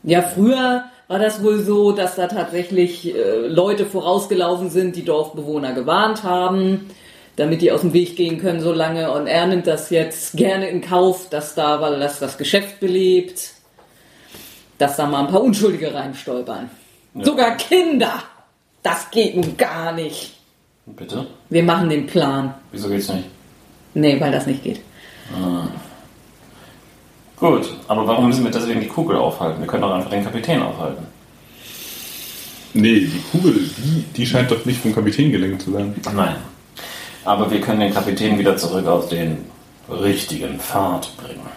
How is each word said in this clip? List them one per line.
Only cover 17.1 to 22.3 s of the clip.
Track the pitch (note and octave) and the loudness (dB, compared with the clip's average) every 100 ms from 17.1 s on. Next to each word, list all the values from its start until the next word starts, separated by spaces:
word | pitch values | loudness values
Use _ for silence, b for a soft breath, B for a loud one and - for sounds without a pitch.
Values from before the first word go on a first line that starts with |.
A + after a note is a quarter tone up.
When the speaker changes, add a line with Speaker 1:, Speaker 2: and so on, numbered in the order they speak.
Speaker 2:
Ja. | - | 0
Speaker 1:
Sogar | A3+ C4 A#3 A#3 | 0 4 2 0
Kinder! | - F4+ E4+ C4+ A3+ - - - _ _ _ _ | 2 4 4 2 0 -2 -12 -20 _ _ _ _
Das | F#3 - - | -4 -4 -2
geht | - G3+ F3+ | 2 2 0
nun | D#3+ D#3+ | -2 0
gar | B3 E3 E3 | -2 0 -6
nicht. | E3 D#3 - - - _ _ _ _ - | -6 -6 -8 -14 -18 _ _ _ _ -20
Speaker 2:
Bitte? | - F2+ G#2 C3+ - _ | -18 -10 -8 -8 -14 _
Speaker 1:
Wir | E3 | 2
machen | E3+ E3+ E3+ | 4 4 2
den | D3+ - | 0 0
Plan. | F3+ C#3+ | 0 2